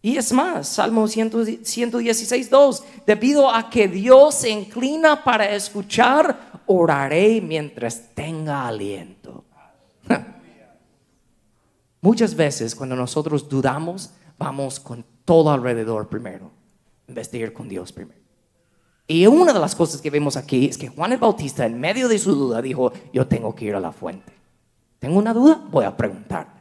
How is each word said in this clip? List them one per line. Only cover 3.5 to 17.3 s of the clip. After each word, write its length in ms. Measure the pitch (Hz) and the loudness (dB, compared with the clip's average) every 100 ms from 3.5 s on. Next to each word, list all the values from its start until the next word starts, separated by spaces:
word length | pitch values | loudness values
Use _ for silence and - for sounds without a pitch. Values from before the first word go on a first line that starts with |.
a 160 | 226 226 | 2 0
que 180 | 233 202 | 0 0
Dios 480 | 185 220 262 294 294 | 0 6 8 8 4
se 160 | 240 | -4
inclina 720 | 214 202 233 262 311 320 294 | -4 -8 -6 -4 2 2 2
para 260 | 269 226 202 | 0 0 0
escuchar, 1080 | 208 202 208 196 - 240 285 320 - - - - | -2 -6 -10 -6 2 4 4 2 -2 -12 -14 0
oraré 760 | 185 165 143 139 156 208 226 | 2 4 2 0 2 2 2
mientras 720 | 170 160 147 123 117 - - | -2 -6 -8 -8 -8 -8 -14
tenga 540 | - 151 160 156 139 123 | -12 -10 -8 -6 -6 -6
aliento". 760 | 110 101 95 90 92 - - _ _ _ _ _ _ - | -8 -8 -10 -14 -20 -20 -20 _ _ _ _ _ _ -4
<laughs> 1900 | - - - - _ _ _ _ _ _ _ _ _ _ _ _ _ _ _ | -4 -4 -20 -20 _ _ _ _ _ _ _ _ _ _ _ _ _ _ _
Muchas 340 | 185 233 220 156 | 0 2 0 0
veces 400 | 151 139 113 - | -2 -2 -8 -8
cuando 200 | 131 127 | -8 -6
nosotros 540 | 123 151 151 147 147 | -4 -4 -4 -4 -2
dudamos, 600 | 135 131 139 165 190 - _ _ _ | -2 -2 -4 -8 -10 -16 _ _ _
vamos 420 | 156 139 135 - | -10 -8 -10 -10
con 240 | - 120 - _ - | -16 -18 -18 _ 4
todo 260 | 170 151 | 4 6
alrededor 560 | 139 123 117 110 110 104 | 2 0 -4 -4 -6 -6
primero, 440 | 110 92 92 95 _ _ _ _ _ _ | -10 -10 -16 -20 _ _ _ _ _ _
en 80 | 113 | -16
vez 160 | 110 | -12